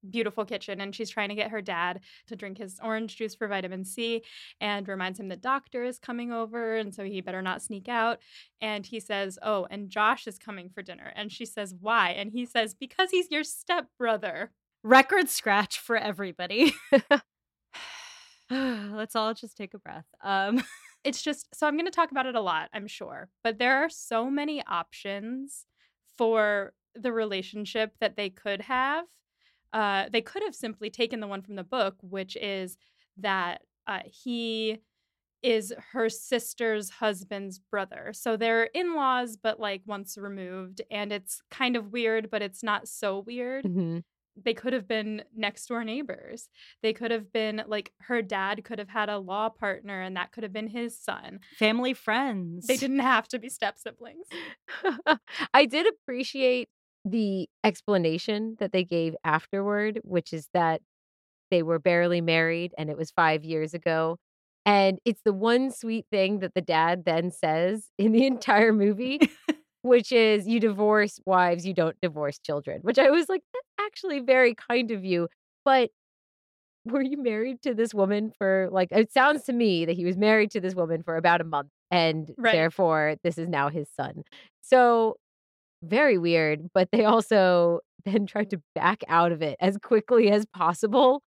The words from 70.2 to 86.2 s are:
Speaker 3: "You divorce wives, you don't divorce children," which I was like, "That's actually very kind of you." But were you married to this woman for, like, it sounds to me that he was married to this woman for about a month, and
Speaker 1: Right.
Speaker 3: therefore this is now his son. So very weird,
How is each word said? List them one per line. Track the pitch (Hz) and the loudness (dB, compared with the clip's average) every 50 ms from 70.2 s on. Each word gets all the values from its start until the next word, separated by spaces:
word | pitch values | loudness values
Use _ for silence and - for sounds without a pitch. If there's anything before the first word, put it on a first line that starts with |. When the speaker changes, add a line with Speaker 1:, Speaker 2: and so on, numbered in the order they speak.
| 226 220 214 208 190 196 | 6 6 4 4 2 2
Speaker 3:
"You | 226 233 | 0 2
divorce | 208 226 202 190 214 208 214 214 208 208 - - _ | 2 2 2 4 4 4 6 4 4 2 -2 -8 _
wives, | - 190 185 180 175 175 175 175 | 2 4 4 6 4 2 0 -2
you | 190 185 | -4 0
don't | 170 165 160 160 _ | 0 0 0 0 _
divorce | - 175 151 151 151 143 143 - | -4 -4 -4 -2 -4 -4 -4 -6
children," | _ - 151 143 143 - - - | _ -4 -4 -4 -4 -6 -10 -4
which | - 190 226 262 | -2 0 4 6
I | 269 277 | 6 6
was | 285 339 330 - | 6 6 4 2
like, | 381 359 _ _ _ | -2 -4 _ _ _
"That's | 494 554 _ _ - 403 | -14 -14 _ _ -6 -6
actually | 427 _ - - 381 302 285 | -6 _ -8 -6 -4 -4 -2
very | 247 240 254 254 254 240 240 | 2 4 6 6 6 4 4
kind | - - _ 240 240 247 220 | 0 -6 _ 0 0 0 0
of | 233 202 185 | -4 -6 -2
you." | 190 180 170 170 165 _ _ _ _ _ _ _ | 0 0 0 0 -2 _ _ _ _ _ _ _
But | 277 269 262 240 - _ _ _ _ _ _ _ _ _ _ _ _ _ _ _ _ _ _ _ | 6 6 6 6 2 _ _ _ _ _ _ _ _ _ _ _ _ _ _ _ _ _ _ _
were | 226 233 277 269 | -2 0 0 0
you | 262 277 285 269 | 0 -2 -2 -2
married | 240 214 214 226 262 269 240 - | -2 -2 0 -2 -4 -6 -6 -4
to | 285 240 | -4 0
this | 214 226 226 - | 0 0 0 2
woman | 208 196 190 208 208 214 220 - _ | 0 2 2 2 0 -2 -4 -6 _
for, | 202 190 190 190 190 180 - | 0 2 4 4 2 2 2
like, | 190 185 180 - | 0 0 4 4
it | 208 220 220 - | 2 2 4 4
sounds | 269 262 285 302 294 - | 4 6 6 4 2 0
to | - 247 | -2 0
me | 240 233 214 185 170 165 | 2 4 4 4 2 2
that | 160 170 | 0 0
he | 175 170 | 0 0
was | 175 185 | 0 0
married | 180 208 214 220 220 208 208 - | 4 4 6 6 6 4 2 0
to | 214 | -4
this | 180 185 185 | -4 -2 -2
woman | 180 170 160 165 160 165 | -2 0 0 0 -4 -2
for | - 165 | -2 -4
about | 165 165 175 170 175 165 | 2 4 4 4 4 2
a | |
month, | 165 156 143 143 143 _ _ _ _ | 0 -2 -4 -4 -6 _ _ _ _
and | 180 180 165 160 160 156 156 147 135 - | 2 4 4 4 2 0 -4 -8 -10 0
Speaker 1:
Right. | 233 226 214 | 2 4 4
Speaker 3:
therefore | 165 160 165 160 - 190 170 160 156 151 151 156 - _ | 4 4 2 2 2 2 4 4 4 2 2 0 0 _
this | 175 156 | -4 -2
is | - 165 175 | -2 -4 -2
now | 170 143 143 143 | 0 0 0 0
his | 151 165 147 - | 0 -4 -8 -8
son. | - - 135 131 147 156 147 _ - - - _ _ _ - | -6 -6 -6 -6 -6 -12 -16 _ -20 -20 -20 _ _ _ 2
So | - 262 254 247 240 233 226 226 220 - _ _ _ _ _ _ _ _ _ _ _ _ _ - | 6 8 8 8 8 6 4 2 0 -2 _ _ _ _ _ _ _ _ _ _ _ _ _ -6
very | 160 185 247 302 285 226 | 0 2 4 6 6 6
weird, | 185 | 4